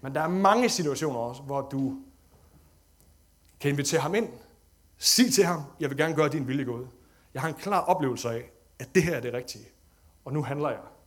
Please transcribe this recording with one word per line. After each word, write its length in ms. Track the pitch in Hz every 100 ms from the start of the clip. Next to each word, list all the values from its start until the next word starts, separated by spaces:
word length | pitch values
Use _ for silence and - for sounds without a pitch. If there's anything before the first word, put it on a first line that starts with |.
Men 140 | 131
der 60 | 139
er 80 | 160
mange 400 | 185 190 214 247
situationer 520 | - 156 135 156 123
også, 220 | 117 127
hvor 180 | 139 139
du 360 | 139 135 135 135 - - _ - - - - _ _ _ - _ _ _ _ _
kan 100 | 143
invitere 300 | 143 139 160
ham 140 | 139
ind. 140 | 202 202 - - - _ _ _ _
Sig 340 | - - 240
til 120 | -
ham, 180 | 180 170 143 -
"Jeg 100 | 147
vil 80 | 135
gerne 160 | 156
gøre 140 | 156 151
din 200 | 151 127
vilje, 160 | 139
Gud. 220 | 120 120 127 - - _ _
Jeg 80 | 135
har 60 | 156
en 60 |
klar 260 | 151 196 196
oplevelse 500 | 165 175 139 117 120
af, 200 | 117 123 - _ _
at 160 | 123
det 80 | -
her 140 | 170 147
er 40 |
det 120 | 120
rigtige. 320 | 120 - 107 117 _ _ _ - _
Og 80 | -
nu 100 | 143
handler 260 | 127 139 147
jeg." 120 | 107 - -